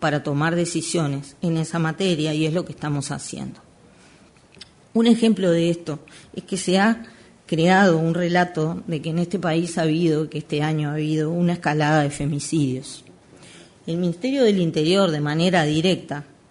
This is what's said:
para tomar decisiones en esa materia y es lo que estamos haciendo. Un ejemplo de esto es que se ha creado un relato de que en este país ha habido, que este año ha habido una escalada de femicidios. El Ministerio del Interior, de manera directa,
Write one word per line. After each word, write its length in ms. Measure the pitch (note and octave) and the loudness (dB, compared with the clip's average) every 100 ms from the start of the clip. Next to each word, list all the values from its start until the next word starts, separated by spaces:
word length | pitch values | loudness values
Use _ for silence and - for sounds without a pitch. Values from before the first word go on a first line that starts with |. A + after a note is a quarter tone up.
para 220 | D#3 D3 | -2 -2
tomar 320 | D3+ C#3+ E3 F3 | -2 -2 0 0
decisiones 840 | E3+ E3 D#3 E3+ D3 C#3 C#3+ - | -2 -4 -4 -2 -2 -4 -8 -6
en 140 | F3 D#3+ | -2 -2
esa 240 | D#3+ E3+ | -2 -2
materia 540 | D#3+ D3+ F#3+ D#3+ D#3 | -2 -2 -2 0 0
y 120 | D3+ D#3 | 0 0
es 80 | |
lo 120 | E3+ - | -2 -4
que 80 | |
estamos 380 | C#3+ D3+ C#3+ C#3 | -8 -4 -4 -4
haciendo. 500 | C#3 - - C3 - - _ - - - - _ _ _ - - _ _ | -8 -10 -10 -12 -14 -20 _ -20 -20 -20 -20 _ _ _ -20 -20 _ _
Un 140 | A3+ A#3 | 2 4
ejemplo 440 | A3+ A3+ F#3+ F#3 | 4 4 2 2
de 180 | E3+ E3+ | 2 2
esto 300 | E3+ E3+ C#3+ - - - - | 0 -4 -12 -12 -20 -16 -16
es 80 | |
que 140 | - F#3+ | -8 -6
se 200 | - F#3+ | 0 2
ha 240 | G#3 A#3 - - - _ - | 2 0 -6 -20 -20 _ -6
creado 540 | D#3+ E3+ F#3 G3 D#3+ | 0 4 6 6 4
un 140 | E3 | 2
relato 720 | E3+ E3+ F3 F3 D#3+ D#3 F3+ - | 0 0 2 0 0 -4 -4 -6
de 140 | D#3 | -6
que 100 | D#3+ | -4
en 80 | D#3+ | -4
este 200 | F3 F#3+ | -2 -2
país 380 | F3 E3 F3 E3+ | 0 0 -2 0
ha 60 | |
habido, 460 | D#3+ D#3 E3+ D3+ D3+ | 0 2 2 0 -2
que 100 | D3+ | -6
este 220 | - D3 | -6 -2
año 260 | D3+ D#3 D3 | 0 0 -2
ha 40 | |
habido 380 | D3+ D3+ D#3 D3+ | -2 -2 -2 -2
una 220 | E3+ F3 | 0 0
escalada 480 | F3 D#3+ D3+ D3+ D#3 | 0 -2 0 2 2
de 80 | C#3+ | 2
femicidios. 960 | D3 C#3+ C#3+ - D#3+ C3+ B2+ - - - - _ - - - - _ - | -2 -4 -4 -2 0 0 -2 -10 -18 -20 -20 _ -20 -20 -20 -20 _ -8
El 100 | E3+ | -2
Ministerio 460 | F3 E3+ B3+ C#4 | -2 -2 -2 2
del 160 | A#3 G3 | 4 4
Interior, 520 | E3 D#3+ D#3 G3 F#3+ | 2 2 2 4 2
de 100 | D3+ | 0
manera 420 | D3 D#3 F3+ F3+ | 0 2 2 2
directa, 640 | D3+ D#3 F3+ E3+ - C#3+ C#3+ - _ | 2 2 2 0 -4 -10 -12 -20 _